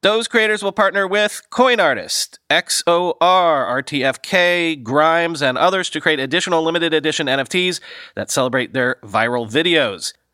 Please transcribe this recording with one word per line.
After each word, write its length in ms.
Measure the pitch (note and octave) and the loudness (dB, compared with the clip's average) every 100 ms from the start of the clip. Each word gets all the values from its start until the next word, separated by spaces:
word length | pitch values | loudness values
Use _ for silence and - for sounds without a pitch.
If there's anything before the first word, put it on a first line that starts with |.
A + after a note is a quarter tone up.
Those 260 | F#3+ A3 A#3 | 2 0 0
creators 360 | A#3+ G#3+ G#3+ | 0 2 0
will 100 | G3+ | -4
partner 340 | F#3+ G3 G3 F#3+ | 0 0 2 -2
with 360 | G3+ G#3 - _ | 0 0 -4 _
Coin 280 | - B3+ A#3+ | 0 2 4
Artist, 580 | E3+ A#2 - - - - _ | 2 0 -4 -6 -6 -12 _
X 340 | D#3 - - - | -2 0 -2 2
O 280 | E3+ F3+ - | 2 0 0
R, 460 | E3+ F#3 E3+ D3 A2+ | 2 4 4 2 0
R 160 | B2 | -4
T 200 | C3+ D3 | -4 -2
F 200 | C3+ B2+ | -2 -2
K, 520 | - F#3 F3 F3 E3 D#3 | -2 2 2 2 -2 -4
Grimes, 640 | A2+ C3+ D#3+ E3 E3+ D#3+ | -2 2 4 2 0 0
and 160 | C#3 B2+ | -2 2
others 320 | F3 F#3+ F3 | 2 2 -4
to 100 | D#3+ | -2
create 180 | E3 D3+ | 0 0
additional 440 | C3 D#3+ F#3 E3+ | 0 -2 0 0
limited 320 | D#3+ E3+ E3 | 0 0 0
edition 340 | D#3 D3+ D3+ D3 | 0 0 -2 -2
N 120 | C3+ | -2
F 100 | C3 | -2
Ts 280 | F#3 F3+ F3 - - - | -2 -2 -4 -10 -20 -14
that 160 | - - | -10 -4
celebrate 420 | - B2+ B2+ B2 | -2 0 0 -2
their 240 | C3 B2+ B2+ | -2 -2 -4
viral 440 | G#2+ G#2 A#2 B2 A2+ | -4 0 0 -2 -2
videos. 680 | B2 E3+ E3 B2 G2 - - _ | 0 2 2 0 -4 -10 -12 _